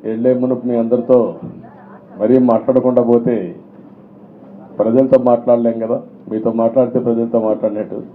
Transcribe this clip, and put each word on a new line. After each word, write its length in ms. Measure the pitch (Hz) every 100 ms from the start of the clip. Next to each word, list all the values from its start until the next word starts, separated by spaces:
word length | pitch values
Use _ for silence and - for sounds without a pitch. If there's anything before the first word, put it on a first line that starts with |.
| 107
వెళ్ళే 240 | 113 123 123
మునుపు 240 | 127 123 120
మీ 60 | 117
అందరితో 360 | 113 123 120 127 107 - - - - - - - - -
మరీ 160 | 107 131 123
మాట్లాడకుండా 500 | 113 - 127 127 123 117
పోతే 240 | 120 120 113 90 85 - - - - - - - - - - - -
ప్రజలతో 380 | 107 120 131 131 123
మాట్లాడలేం 480 | 120 123 120 117 113
కదా, 140 | 113 120 - - -
మీతో 180 | 110 117 113
మాట్లాడితే 380 | 113 131 120 123 120
ప్రజలతో 340 | 117 117 117 110
మాట్లాడినట్టు. 500 | 104 110 104 101 104 -